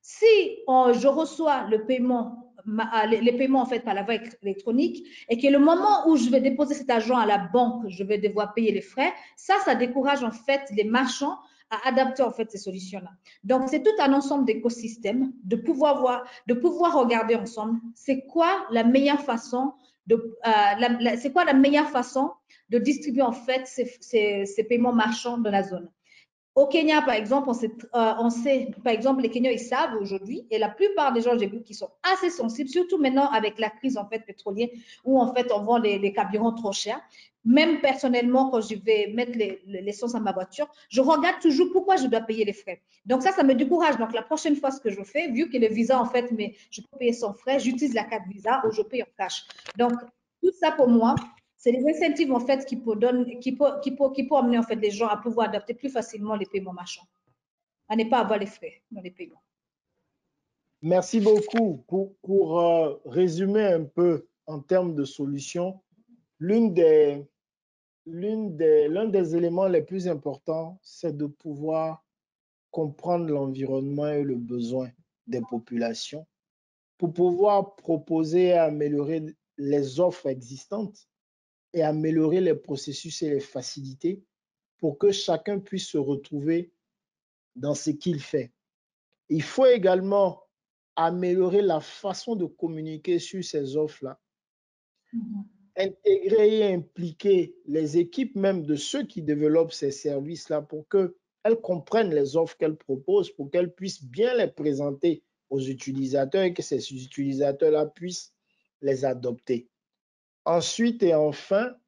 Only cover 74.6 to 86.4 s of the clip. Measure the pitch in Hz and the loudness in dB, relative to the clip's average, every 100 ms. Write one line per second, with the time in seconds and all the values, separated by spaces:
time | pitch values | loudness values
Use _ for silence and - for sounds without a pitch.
74.6 | 117 131 127 _ _ _ - 123 113 120 | -4 -6 -8 _ _ _ -8 -8 -6 -8
75.6 | - 117 117 113 - 147 160 _ _ _ | -6 -6 -6 -6 -12 -14 -18 _ _ _
76.6 | _ _ _ _ 170 170 180 175 208 202 | _ _ _ _ -6 0 0 4 4 4
77.6 | 190 - - 160 - 160 160 175 180 175 | 0 -12 -4 -4 -2 -2 0 2 4 4
78.6 | 160 151 147 147 143 160 156 - _ - | 2 0 -2 -2 -2 -4 -6 -16 _ -8
79.6 | 139 143 139 131 180 175 143 131 120 135 | -2 0 0 0 0 0 -8 -8 -12 -18
80.6 | - 208 202 - _ _ _ _ _ _ | -10 -8 -8 -12 _ _ _ _ _ _
81.6 | _ 170 156 151 156 160 156 185 180 151 | _ -2 0 0 0 2 2 2 2 0
82.6 | - 139 - 139 165 - 156 139 139 135 | -4 -8 -8 -12 -12 -8 -4 -4 -4 -12
83.6 | 123 143 135 131 170 196 _ _ _ _ | -12 -12 -14 -6 -6 -6 _ _ _ _
84.6 | _ _ 160 139 202 196 - 160 - 202 | _ _ -6 0 0 0 -2 -4 -2 -8
85.6 | 196 190 - 180 135 139 - 147 | -6 -10 -6 -4 -2 -6 -6 -6